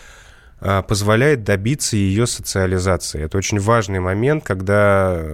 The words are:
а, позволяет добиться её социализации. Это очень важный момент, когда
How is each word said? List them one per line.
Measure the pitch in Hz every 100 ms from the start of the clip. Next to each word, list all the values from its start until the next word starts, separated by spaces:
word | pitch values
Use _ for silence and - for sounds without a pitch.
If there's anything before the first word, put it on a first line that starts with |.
| - - - - - -
а, | 98 98
позволяет | - 101 101 110 147 135
добиться | 104 98 107 151 - 107
её | 98 101 120
социализации. | - - 98 92 92 95 87 - 76
Это | 78 98
очень | - 104
важный | 101 117 98 95
момент, | 92 101 131 151
когда | - 95 95 101 101 98 95 87 80